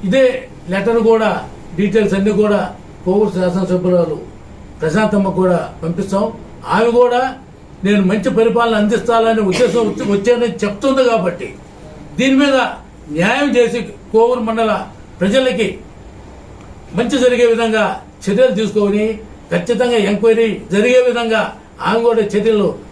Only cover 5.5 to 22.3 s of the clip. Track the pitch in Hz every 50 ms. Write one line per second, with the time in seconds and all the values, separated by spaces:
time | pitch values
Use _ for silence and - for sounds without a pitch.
5.5 | 175 160 - - - - - 165 175 - 196 - 185 196 214 226 - - - -
6.5 | - - - - - 202 226 240 226 240 247 240 240 247 254 247 - - - -
7.5 | - - - - - - - 196 208 202 190 180 202 220 - 262 - 214 226 226
8.5 | 185 233 233 226 226 214 208 208 240 220 - - 226 226 226 226 226 220 208 190
9.5 | 175 - 247 214 170 240 226 208 - - - 202 202 190 - 240 240 240 240 226
10.5 | 175 - 208 202 196 - - 277 262 262 254 240 226 202 180 175 - - - -
11.5 | - - - - - - - - - - - - - - 254 269 269 269 285 285
12.5 | 269 262 240 214 - - - - - - - 156 147 160 175 202 240 269 285 285
13.5 | 220 247 233 220 - 240 190 160 - - - - - 220 233 240 254 240 220 226
14.5 | 226 226 226 220 196 185 - - - - - - - - 175 196 208 269 262 254
15.5 | 220 - 214 - - - - - - - - - - - - - - - - -
16.5 | - - - - - - - - - 175 247 226 294 262 247 247 247 233 240 233
17.5 | 226 220 233 226 220 220 214 180 - - - - - - - 190 202 240 262 247
18.5 | 208 190 220 202 - 214 202 202 202 208 214 220 220 - - - - - - -
19.5 | 170 175 175 - 240 - 247 240 240 220 196 190 208 - - 226 226 226 226 220
20.5 | 185 - - - 175 196 220 247 247 254 247 247 233 240 233 220 220 220 208 -
21.5 | - - - - - - - 160 208 226 233 240 226 220 208 -